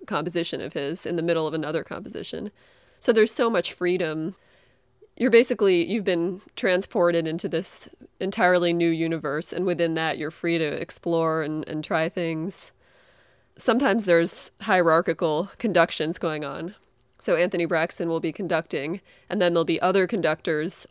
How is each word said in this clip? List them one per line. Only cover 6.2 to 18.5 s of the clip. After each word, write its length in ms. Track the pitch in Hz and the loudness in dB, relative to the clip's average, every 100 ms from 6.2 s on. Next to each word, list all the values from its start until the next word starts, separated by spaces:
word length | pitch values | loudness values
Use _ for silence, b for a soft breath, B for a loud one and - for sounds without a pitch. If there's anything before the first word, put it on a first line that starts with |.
| 175 190 - - | 0 -4 -12 -4
transported 680 | 208 180 - 220 175 170 160 | 0 0 0 2 4 2 0
into 220 | 165 170 | -4 -4
this 400 | 165 190 - - - - - | -4 -4 -8 -14 -20 -20 -8
entirely 540 | 190 208 180 180 175 | -6 2 4 4 4
new 160 | 170 170 | 2 2
universe, 640 | 160 165 165 156 147 - | 2 0 -2 -2 -4 -4
and 120 | - 185 | -4 -2
within 280 | 170 170 | 0 0
that 240 | 165 160 143 | 0 -2 -4
you're 140 | 156 | -6
free 260 | - 170 165 | -6 -2 0
to 80 | 156 | 0
explore 760 | 143 - - 175 165 160 160 | -4 -8 -8 -2 0 2 0
and, 240 | 151 156 - | -2 -4 -6
and 140 | 156 | -8
try 280 | 156 165 160 | -4 -2 -2
things. 640 | 185 165 160 170 - - _ _ _ _ _ _ _ _ - | -2 -4 -4 -6 -8 -16 _ _ _ _ _ _ _ _ -4
Sometimes 480 | - 226 277 220 | 0 2 2 2
there's 480 | 202 170 170 - - - | 4 4 4 -2 -8 -8
hierarchical 880 | - 190 165 160 175 165 165 151 190 - | 0 4 6 4 2 0 0 0 -4 -4
conductions 580 | 226 175 170 - 160 170 | 0 4 4 2 -4 -4
going 260 | 170 151 | -4 -4
on. 320 | 143 143 165 - _ _ _ _ | -6 -8 -10 -14 _ _ _ _
So 160 | - 165 | 0 2
Anthony 280 | 175 175 165 | 2 0 0
Braxton 440 | 165 165 - 170 | 0 0 -2 -4
will 100 | 165 | -2
be 140 | 160 | -4
conducting, 680 | - 165 | -4 -2